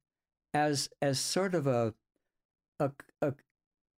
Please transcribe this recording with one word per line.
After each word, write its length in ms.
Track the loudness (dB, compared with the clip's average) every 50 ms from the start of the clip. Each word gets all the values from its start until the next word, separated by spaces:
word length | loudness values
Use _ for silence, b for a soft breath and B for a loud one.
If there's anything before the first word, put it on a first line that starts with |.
| _ _ _ _ _ _ _ _ _ _
as, 380 | 0 0 2 2 0 -2 -4 -6 -6 _
as 200 | -2 0 0 0
sort 340 | -2 -2 0 0 0 0 0
of 140 | 0 0 2
a, 260 | 2 2 0 0 -2 -6 _ _ _ _ _ _ _ _ _ _ _ _ _ _ _ -4
a, 120 | -4 -4 -4 -8 -16 _ _ _
a, 140 | -4 -4 -4 -4 _ _ _ _ _ _ _ _ _ _ _